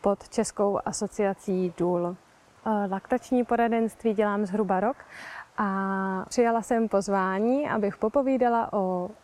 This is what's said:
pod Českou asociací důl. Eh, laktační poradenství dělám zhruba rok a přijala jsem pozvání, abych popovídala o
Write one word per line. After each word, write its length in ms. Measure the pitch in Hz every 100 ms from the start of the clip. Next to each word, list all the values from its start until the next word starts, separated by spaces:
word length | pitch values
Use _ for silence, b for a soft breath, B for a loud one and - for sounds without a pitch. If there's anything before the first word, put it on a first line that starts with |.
pod 280 | 202 196 -
Českou 500 | - 214 - 202 196
asociací 880 | - 165 202 - 196 190 - 185 180 -
důl. 380 | 175 175 175 185 _ _ _ _
Eh, 220 | 220 208 202
laktační 540 | 190 - 254 - 254
poradenství 680 | 233 233 233 233 226 - 226
dělám 320 | 208 208 202
zhruba 340 | 202 214 196 190
rok 180 | 208 285 - B B B B -
a 680 | 202 190 196 190 190 190 -
přijala 320 | - 233 226
jsem 280 | 202 233 220
pozvání, 800 | 196 202 196 190 190 226 269 302
abych 280 | 220 202 -
popovídala 760 | 220 285 262 262 240 233 226
o 360 | 208 185 180 180 214